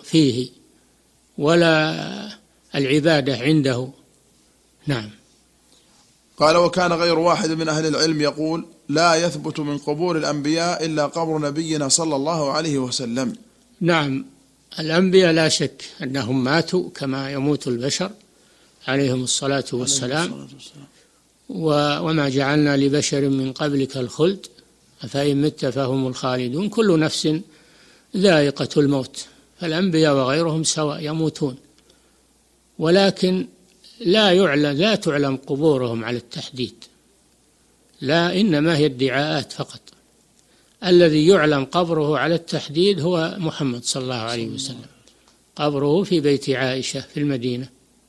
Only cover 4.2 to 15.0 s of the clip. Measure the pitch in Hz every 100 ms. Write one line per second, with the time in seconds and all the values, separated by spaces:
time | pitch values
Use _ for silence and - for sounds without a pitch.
4.2 | _ _ _ _ _ _ - 131 107 -
5.2 | _ _ _ _ _ _ _ _ _ _
6.2 | _ - 147 170 175 180 180 165 170 160
7.2 | 175 156 160 160 160 151 160 139 156 156
8.2 | 143 143 156 165 - - - 147 170 165
9.2 | 170 147 151 151 147 143 147 147 180 165
10.2 | 147 147 143 160 170 180 160 151 143 165
11.2 | 165 156 147 143 165 156 139 135 160 143
12.2 | 139 165 143 143 165 139 127 - 123 120
13.2 | 127 - - _ _ _ 170 165 143 135
14.2 | - _ _ _ _ - 156 165